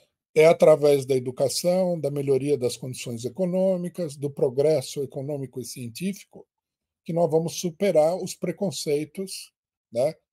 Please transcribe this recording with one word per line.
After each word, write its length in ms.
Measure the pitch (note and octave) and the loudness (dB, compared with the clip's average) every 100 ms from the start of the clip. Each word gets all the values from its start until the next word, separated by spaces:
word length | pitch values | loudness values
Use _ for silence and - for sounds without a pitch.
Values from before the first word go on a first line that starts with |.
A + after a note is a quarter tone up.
| _ _ _ | _ _ _
É 120 | D#3 D#3+ | 4 6
através 580 | E3+ D#3+ D#3 D3 C#3+ C3 | 6 6 6 6 4 2
da 100 | C3 | -2
educação, 840 | B2+ - C#3 - F3 F#3 F3+ E3+ | -2 -2 -2 0 0 2 0 -2
da 100 | C#3+ | -2
melhoria 460 | C#3+ C#3 C3 C#3+ C#3 | -2 0 0 2 0
das 200 | A#2+ - | 0 -4
condições 480 | C3 B2 C3 A#2 | -10 -10 -10 -8
econômicas, 920 | A#2+ D3 F#3 F#3 F#3+ F3+ F3 F3+ E3 C#3+ | -8 -4 -2 0 0 0 -4 -6 -8 -6
do 140 | C#3 | -8
progresso 720 | C#3 D3 B2 D3 D3+ B2+ - | -2 0 2 2 2 -2 -6
econômico 580 | C3+ D3 C3+ D3 C3 C3 | -8 -8 -8 -8 -8 -10
e 40 | |
científico, 840 | A#2 - A#2+ A2+ F#3 G3 - F3 - _ _ _ _ _ | -12 -12 -12 -8 -6 -8 -12 -20 -20 _ _ _ _ _
que 80 | - | -6
nós 180 | E3 E3+ | 0 2
vamos 300 | D#3+ E3 - | 2 -2 -4
superar 560 | F3+ E3 G3+ D#3 D#3 F3+ | -6 -2 2 4 4 2
os 180 | F3+ | -6
preconceitos, 1160 | - F3+ E3+ G3 C3+ D#3+ D3 D3+ - F#3+ - - _ _ _ _ | -8 -8 -4 -4 -4 -2 -2 -2 -8 -12 -12 -16 _ _ _ _
né, 220 | A2+ C#3+ D#3+ _ | -2 -2 -2 _